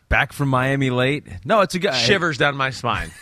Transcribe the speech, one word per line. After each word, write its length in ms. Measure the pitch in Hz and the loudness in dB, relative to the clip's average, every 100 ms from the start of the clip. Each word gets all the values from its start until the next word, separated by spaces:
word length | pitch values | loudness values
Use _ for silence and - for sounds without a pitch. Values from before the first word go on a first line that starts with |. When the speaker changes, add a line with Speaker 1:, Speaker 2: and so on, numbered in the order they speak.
| - | 0
Speaker 1:
Back 240 | 113 139 | 0 0
from 160 | - 139 | -2 0
Miami 400 | 127 131 139 135 | 2 0 0 0
late. 340 | 123 131 147 - 90 131 | 2 0 -2 -6 -10 0
No, 160 | 214 | 2
it's 120 | 190 | 2
a 40 | 185 | 0
good 160 | 185 | -2
Speaker 2:
Shivers 420 | 127 117 196 170 127 | 0 2 2 0 0
down 180 | 147 139 | 0 0
my 100 | 131 | -4
spine. 420 | - 120 98 82 - | -2 -2 -2 -4 -12